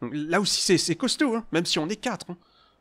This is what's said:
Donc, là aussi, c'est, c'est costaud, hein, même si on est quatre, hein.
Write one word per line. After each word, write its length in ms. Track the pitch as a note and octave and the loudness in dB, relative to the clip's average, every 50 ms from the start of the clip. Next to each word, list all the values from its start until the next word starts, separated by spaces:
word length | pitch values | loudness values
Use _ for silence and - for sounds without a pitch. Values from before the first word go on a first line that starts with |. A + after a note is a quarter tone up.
Donc, 100 | B2 A#2 C3+ | -8 -6 -6
là 260 | D3+ D3+ D#3 F3 G3+ | -6 -2 0 2 2
aussi, 220 | G3+ - - - | 2 2 0 0
c'est, 160 | - - F3+ | 2 4 4
c'est 180 | D3+ - - - | 4 4 2 -2
costaud, 400 | - C4+ A#3 - - D#4 B3+ A3 | 0 0 -2 0 2 0 2 0
hein, 120 | A#3 - - | -2 -2 0
même 140 | D#3 E3 F3 | 0 0 0
si 140 | - - F3 | 2 0 0
on 100 | D3+ F3 | 0 -2
est 60 | G#3+ | -4
quatre, 340 | - - B3 G3+ - - - | -4 -4 -4 -4 -6 -8 -12
hein. 80 | F3+ - _ _ _ _ _ _ _ _ | -14 -14 _ _ _ _ _ _ _ _